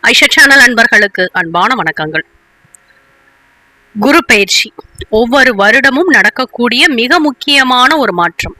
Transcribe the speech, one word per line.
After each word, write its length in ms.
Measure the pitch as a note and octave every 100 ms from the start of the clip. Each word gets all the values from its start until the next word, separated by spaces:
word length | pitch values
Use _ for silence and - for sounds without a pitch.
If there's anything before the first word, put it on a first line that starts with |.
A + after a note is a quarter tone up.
| -
ஐஷா 160 | C4 C#4+
சேனல் 280 | - C#4 C#4
அன்பர்களுக்கு 580 | B3 A#3 A3+ G#3+ G3+ G3 F#3 -
அன்பான 320 | E3+ E3+ G3+ B3
வணக்கங்கள். 460 | D#3+ D#3 D#3 D#3 - _ _ _ _ _ _ _ _ _ _ _ _ _ _ _ _
குரு 260 | G#3+ G#3+ D#4 -
பெயர்ச்சி 400 | A3+ F#3+ - G#3+ - - - - G#3+
ஒவ்வொரு 320 | A#3 C#4 B3+ G3+
வருடமும் 480 | G3 A#3 C4+ C4 F4+ B3
நடக்கக்கூடிய 680 | G3 - - - A#3+ A#3+ E4 B3
மிக 180 | A#3+ D#4+ D4
முக்கியமான 640 | C4+ - C#4+ B3+ B3 B3+ D#4
ஒரு 100 | A#3 F3
மாற்றம். 360 | E3+ - F3 -